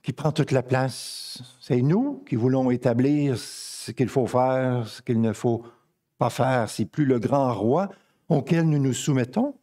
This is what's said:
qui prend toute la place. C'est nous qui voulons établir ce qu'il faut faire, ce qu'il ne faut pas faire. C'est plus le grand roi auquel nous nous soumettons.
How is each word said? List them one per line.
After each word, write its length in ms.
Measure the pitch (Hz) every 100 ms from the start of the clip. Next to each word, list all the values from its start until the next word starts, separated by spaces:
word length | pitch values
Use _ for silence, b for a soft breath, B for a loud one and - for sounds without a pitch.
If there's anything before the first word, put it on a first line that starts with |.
| -
qui 60 |
prend 180 | - 156
toute 200 | 151 143
la 120 | 135
place. 800 | 123 131 131 - - - - - 123 -
C'est 220 | - 123
nous 420 | 139 190 277 269 -
qui 80 | 107
voulons 340 | 127 131 127
établir 680 | 123 123 117 135 147 143 120
ce 540 | - - - - -
qu'il 160 | - 120
faut 180 | 139 113
faire, 640 | 123 127 131 127 123 113
ce 140 | -
qu'il 180 | - 113
ne 140 | 113
faut 320 | 101 123 117 B B B _ _ _
pas 120 | -
faire. 400 | - 127 127 107
C'est 160 | - 110
plus 180 | -
le 160 | 139 120
grand 340 | 107 139 131
roi 360 | 98 107 156 196 B B B _
auquel 400 | 143 - 170 160
nous 100 | 147
nous 140 | 135
soumettons. 600 | 120 - 131 123 208 285 -